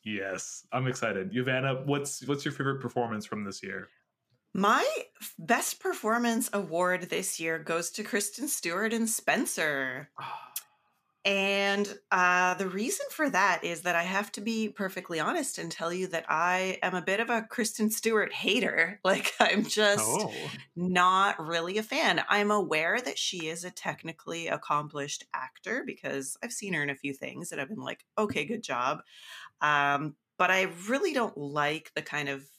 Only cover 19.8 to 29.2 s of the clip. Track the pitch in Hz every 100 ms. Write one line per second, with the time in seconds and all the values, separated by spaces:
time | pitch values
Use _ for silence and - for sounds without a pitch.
19.8 | 208 208 220 151 214 - 156 - - -
20.8 | 180 180 180 185 196 - 156 170 170 202
21.8 | 220 269 240 175 - 208 208 214 165 156
22.8 | 165 220 247 - - 185 160 170 180 -
23.8 | - 151 160 160 - 170 165 151 - 147
24.8 | 151 151 143 - - - 131 - 185 240
25.8 | 277 - 139 139 135 - 233 - 202 170
26.8 | 143 139 143 135 131 131 175 156 135 165
27.8 | 127 120 - - 214 - 151 233 226 127
28.8 | 127 156 - -